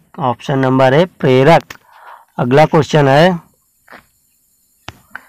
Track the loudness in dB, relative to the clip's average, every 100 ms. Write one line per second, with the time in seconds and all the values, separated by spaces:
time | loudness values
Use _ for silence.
0 | _ -8 -8 -8 -6 -4 -2 0 0 0
1 | -2 -4 0 2 4 2 0 -20 _ _
2 | -20 -20 _ -8 -2 0 2 0 0 0
3 | 2 2 2 -2 _ _ _ _ _ -20
4 | _ _ _ _ _ _ _ _ -20 _
5 | _ -20